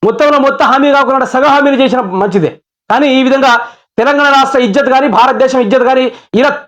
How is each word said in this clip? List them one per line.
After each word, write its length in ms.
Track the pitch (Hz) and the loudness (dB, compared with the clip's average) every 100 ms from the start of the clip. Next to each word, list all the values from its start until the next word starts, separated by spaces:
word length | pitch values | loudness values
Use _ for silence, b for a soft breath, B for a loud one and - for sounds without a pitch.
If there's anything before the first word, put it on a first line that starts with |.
| 202 | -2
మొత్తంలో 320 | 226 294 294 269 | 0 0 2 0
మొత్తం 200 | 269 262 | 0 0
హామీ 200 | 262 285 277 | 0 2 2
కాకుండా 300 | 254 262 254 | 0 -2 -2
సగ 140 | 254 285 | -2 0
హామీలు 260 | 277 285 269 | 2 0 0
చేసిన 180 | 262 247 202 185 | 0 0 -4 -4
మంచిదే, 280 | 202 185 151 - _ _ _ | -2 -2 -2 -6 _ _ _
కానీ 180 | 226 285 262 | -2 0 0
ఈ 40 | 262 | 0
విధంగా 240 | 262 269 240 B B B - | 0 2 0 B B B -4
తెలంగాణ 280 | 240 285 285 269 | -2 0 2 2
రాష్ట్ర 240 | 269 269 247 | 2 0 0
ఇజ్జత్ 220 | 196 285 | 0 0
కానీ 140 | 262 277 220 | 0 0 2
భారతదేశం 420 | 240 233 262 262 226 | 0 2 0 0 0
ఇజ్జత్ 200 | 262 240 | 0 0
కానీ 160 | 262 254 B B 202 | 0 -2 B B -2
ఇలా 120 | 285 - | -2 -4